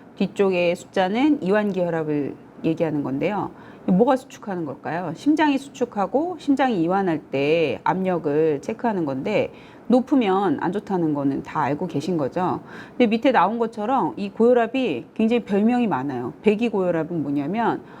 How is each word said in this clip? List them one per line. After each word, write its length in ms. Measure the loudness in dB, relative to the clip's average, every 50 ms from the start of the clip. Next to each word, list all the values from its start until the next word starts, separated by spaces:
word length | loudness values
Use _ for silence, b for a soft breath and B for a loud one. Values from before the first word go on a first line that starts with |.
| B B -4
뒤쪽의 600 | -2 -2 -2 0 0 2 2 2 2 2 2 0
숫자는 680 | -2 -6 -4 0 0 0 2 2 2 2 2 2 2
이완기 360 | 2 0 2 2 2 0 0 -2
혈압을 520 | -2 0 -2 -2 -2 0 -2 -2 -2 -4 -8 -12 -18 -20 -16 -4 -2
얘기하는 380 | -2 0 0 0 0 0 -2
건데요. 480 | -2 -2 -2 -2 -2 -2 -2 -4 -6 -8 B B B B B B B
뭐가 320 | 2 4 4 4 4 2
수축하는 480 | 0 -2 -10 -20 -16 -12 -10 -8 -8 -8
걸까요? 480 | -8 -10 -10 -8 -8 -6 -6 -6 -6 -8
심장이 440 | -2 0 0 2 2 2 2 2 0
수축하고 800 | -4 -8 -6 -6 -6 -4 -2 -4 -4 0 0 -2 -2 -2 -6 -6
심장이 440 | -2 -2 0 2 2 0 2 0
이완할 380 | 0 0 0 0 0 0 -2 -4 -4 -4
때 500 | -2 0 2 2 2 2 2 0 -2 -2 -2
압력을 800 | -2 -2 0 0 -2 -2 -2 -2 0 2 2 2 2 0 -2
체크하는 420 | -4 -8 -8 -4 -2 -2 -2 -2 -2
건데 480 | -2 -4 -4 -4 -2 0 0 -2 -2 B B B B B B B 2
높으면 680 | 2 2 4 2 2 2 2 2 2 2 2 0 0 0
안 100 | -2 -2
좋다는 400 | -4 -4 -4 -4 -2 0 0 0
거는 300 | 0 0 0 -2 -2 -2
다 180 | -6 -6 -4 -2
알고 260 | 0 0 0 -2 -4 -4
계신 280 | -4 -4 -2 -2 -2
거죠. 440 | -2 -2 -2 -2 -2 -2 -2 -2 -4 B B B B B B
근데 160 | B 2 2 2
밑에 220 | 2 2 2 4
나온 280 | 4 4 4 4 2 0
것처럼 560 | -2 -2 -2 -6 -2 0 0 0 0 -2 -2
이 140 | -6 -8 -8
고혈압이 800 | 0 4 4 6 6 4 4 2 0 -2 -2 -2 -2 -4 -8 -8
굉장히 320 | -2 0 2 2 2 0 0
별명이 420 | 0 0 2 2 2 2 2 0
많아요. 460 | 0 0 -2 -2 -4 -4 -4 -6 -8 -10 0
백이 300 | 0 0 2 2 0 0
고혈압은 520 | 0 0 0 0 0 0 -2 -2 -2 -4
뭐냐면, 600 | -2 -2 -2 -2 -2 -2 -2 0 0 0 0 -2 B B B B